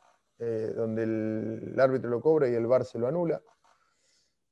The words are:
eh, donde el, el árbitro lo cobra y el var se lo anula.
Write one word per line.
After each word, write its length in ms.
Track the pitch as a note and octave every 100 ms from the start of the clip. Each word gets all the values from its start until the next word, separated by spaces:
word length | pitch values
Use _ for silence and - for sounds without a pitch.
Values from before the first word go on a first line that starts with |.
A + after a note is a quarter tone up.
| _ _ _ -
eh, 340 | A#2 A2+ A2 A2+
donde 280 | A2+ A2
el, 640 | A2 A2 A2 A2 A2 A2+ -
el 80 | B2
árbitro 300 | C3+ C3 A#2
lo 100 | A#2+
cobra 280 | D#3 D#3+ C3
y 60 |
el 120 | A#2 A#2
var 180 | B2+
se 140 | B2 A2+
lo 80 | A#2+
anula. 340 | E3+ E3 - _ _ _ _ _ _ _ _ _ _ _